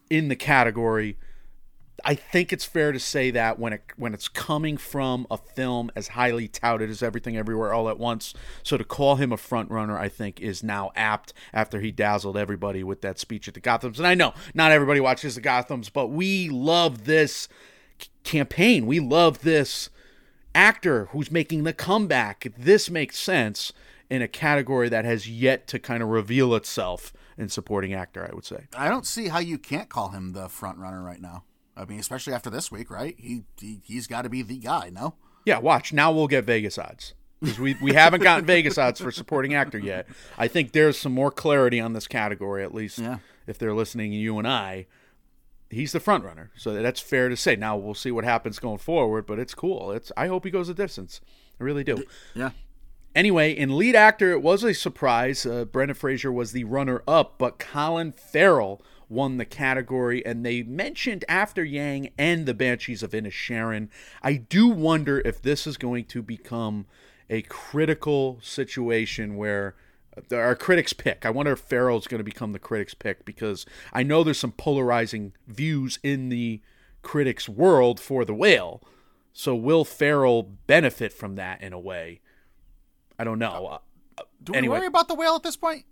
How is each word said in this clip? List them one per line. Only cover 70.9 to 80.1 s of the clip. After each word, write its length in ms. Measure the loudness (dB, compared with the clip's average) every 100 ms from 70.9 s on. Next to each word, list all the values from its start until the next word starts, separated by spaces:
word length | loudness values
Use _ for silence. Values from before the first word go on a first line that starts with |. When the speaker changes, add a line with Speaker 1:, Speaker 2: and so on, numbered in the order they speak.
Speaker 1:
pick. 320 | -2 -4 -2 -2
I 40 |
wonder 240 | 0 0
if 60 | -2
Farrell's 480 | -2 0 2 0 -2
gonna 160 | -8
become 280 | -8 -8 -8
the 80 | -8
critics' 340 | -6 -6 -6
pick, 300 | -8 -8 -8 -10
because 400 | -8 -6 -6 -10 -20 -8
I 100 | -2
know 200 | 2 4
there's 160 | 4 0
some 120 | -4
polarizing 800 | -4 -2 0 2 2 0 -6 -10 -14 -16
views 520 | -6 -2 -2 -4 -4
in 260 | -4 -4 -2
the 320 | -4 -4 -6 _ _ _ -20
critics' 460 | -6 0 0 -2 -6
world 520 | 4 6 8 6 4
for 260 | -2 -2 -2
The 80 | 2
Whale. 480 | 6 6 2 -10 _ _ _ _ _
So 220 | -6 -2 0
will 300 | 4 4 2
Farrell 580 | 2 2